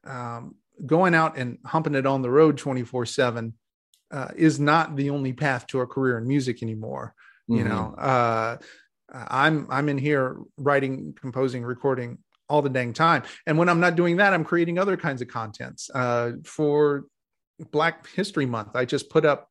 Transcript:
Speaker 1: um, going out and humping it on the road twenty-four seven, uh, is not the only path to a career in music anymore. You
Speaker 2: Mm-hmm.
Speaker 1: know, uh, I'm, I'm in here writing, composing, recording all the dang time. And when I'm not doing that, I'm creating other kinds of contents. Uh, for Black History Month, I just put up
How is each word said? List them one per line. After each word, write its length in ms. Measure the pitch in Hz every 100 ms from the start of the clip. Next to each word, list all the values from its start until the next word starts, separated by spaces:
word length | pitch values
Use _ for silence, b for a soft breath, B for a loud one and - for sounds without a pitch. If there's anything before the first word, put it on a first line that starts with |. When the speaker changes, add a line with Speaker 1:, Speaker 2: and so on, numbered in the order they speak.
Speaker 1:
um, 500 | - 127 120 117 131 - _ _
going 300 | 139 160 185
out 240 | 170 160 143
and 200 | 123 -
humping 300 | - 165 156
it 120 | 139 135
on 140 | 135
the 80 | 123
road 280 | 135 156 147
twenty-four 480 | 143 127 117 123 113
seven, 480 | - 123 117 113 113 _ _ _ _ _
uh, 160 | 147 131 -
is 240 | 160 135
not 340 | 147 160 160
the 160 | 143 139
only 220 | 143 135
path 340 | 120 139 123 -
to 120 | 131
a 60 | 123
career 320 | - 131 117
in 80 | 117
music 340 | 143 127 117
anymore. 520 | 113 110 110 92 120 b b b -
You 100 | 117
Speaker 2:
Mm-hmm. 40 | 101
Speaker 1:
know, 260 | 110 110 -
uh, 600 | - 127 120 113 113 120 B B B _ _
I'm, 540 | 127 - 131 151 156 -
I'm 180 | 135 147
in 100 | 139
here 380 | 143 147 127 - - -
writing, 560 | 139 143 135 135 151 -
composing, 440 | 131 123 135 123
recording 540 | 120 123 139 127 120 110 _ _ _
all 140 | 147
the 60 | 139
dang 240 | 127 123
time. 300 | 117 165 151 B B -
And 120 | 156
when 100 | 175
I'm 120 | 170
not 160 | 180 170
doing 220 | 175 170
that, 140 | 202
I'm 120 | 185
creating 340 | 151 175 170 175
other 180 | 196 185
kinds 240 | 165 131
of 60 | 120
contents. 640 | 120 110 - 127 - -
Uh, 400 | 131 123 120 120 135
for 600 | 156 - 151 147 147 143 - _ _ _ _ _ 156
Black 340 | 147 165 165 -
History 360 | - 202 - 131
Month, 300 | 117 104 127
I 80 |
just 260 | 127 139 -
put 140 | 160
up 240 | 151 135 -